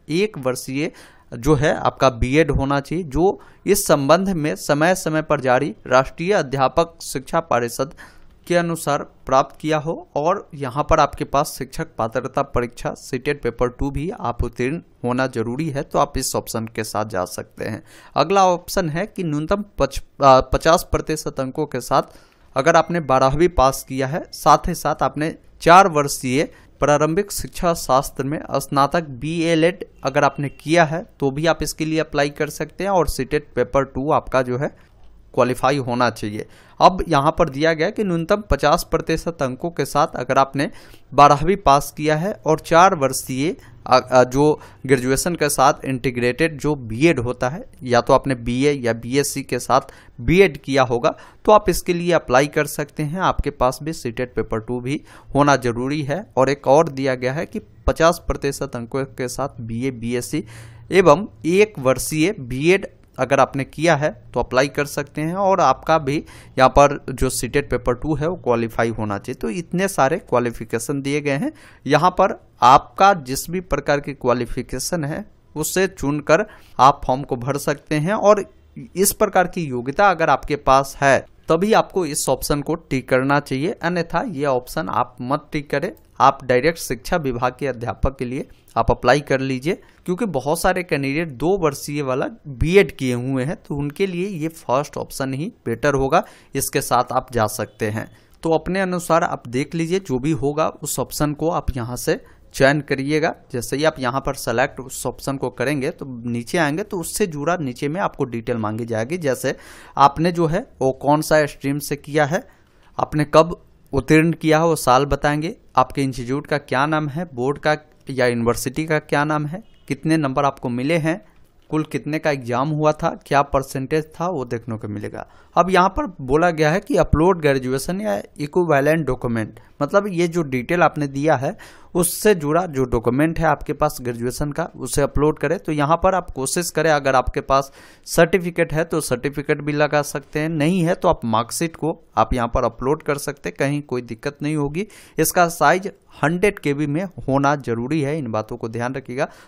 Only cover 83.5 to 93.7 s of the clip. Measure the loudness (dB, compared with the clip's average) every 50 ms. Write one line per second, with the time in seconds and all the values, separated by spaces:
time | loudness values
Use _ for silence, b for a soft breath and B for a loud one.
83.5 | -4 -4 -4 -4 -6 -4 -4 -4 -2 -4 -4 -2 -4 -4 -4 -4 -6 -4 -2 0
84.5 | 0 0 -2 -6 -8 -8 -6 -2 -2 -2 -2 -2 -6 -10 -6 -4 -4 -4 -4 -6
85.5 | -8 -8 -6 -4 -4 -4 -4 -4 -8 -10 _ _ _ 4 4 4 4 2 0 0
86.5 | 0 2 2 0 -2 -2 -6 -8 -8 -8 -6 -4 -4 -2 -2 -2 -4 -2 -4 -4
87.5 | -4 -4 -6 -6 -6 -6 -6 -8 -4 -2 -2 -2 -2 -2 -8 -6 -6 -8 -10 -10
88.5 | b b b b b -2 0 0 0 2 4 4 4 4 2 0 0 0 0 -2
89.5 | -4 -4 -4 -4 -6 -6 b b b b b -6 -4 -2 -2 -4 -4 -4 -2 -2
90.5 | -2 0 2 0 0 0 -2 -4 -4 -2 -2 -2 -2 -4 -4 -6 -6 -4 0 0
91.5 | 0 2 0 -2 -2 -4 -8 -8 -6 -6 -4 -4 -2 -4 -4 -6 -8 -14 -16 -10
92.5 | -4 -2 0 4 6 4 4 4 0 -4 -2 -2 -2 -2 -2 -4 -2 -2 -2 -4
93.5 | -6 -8 _ -8